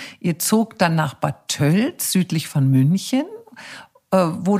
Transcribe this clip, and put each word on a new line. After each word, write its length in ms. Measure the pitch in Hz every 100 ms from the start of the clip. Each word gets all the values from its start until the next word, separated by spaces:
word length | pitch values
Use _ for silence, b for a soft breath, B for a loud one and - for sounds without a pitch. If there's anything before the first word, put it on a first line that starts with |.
| B B
Ihr 180 | 180 165
zog 400 | - 220 220 -
dann 160 | 175
nach 220 | 165 151 -
Bad 320 | 175 - -
Tölz, 640 | - 143 180 262 - -
südlich 360 | 190 175 165 -
von 220 | 151 135
München, 560 | 131 135 190 - 262 339 440 - B B B B _ _
äh, 60 | 190
wo 420 | 170 170 180 202